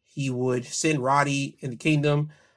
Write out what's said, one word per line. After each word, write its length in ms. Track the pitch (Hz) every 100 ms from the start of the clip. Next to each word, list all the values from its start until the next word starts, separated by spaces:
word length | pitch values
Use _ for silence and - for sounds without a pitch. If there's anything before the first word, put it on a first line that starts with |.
he 260 | _ 143 135
would 340 | 123 127 127
send 380 | 123 - 160 147
Roddy 560 | 127 143 143 139 139 -
and 120 | 143
the 40 | 113
Kingdom 540 | 160 151 147 147 151 - _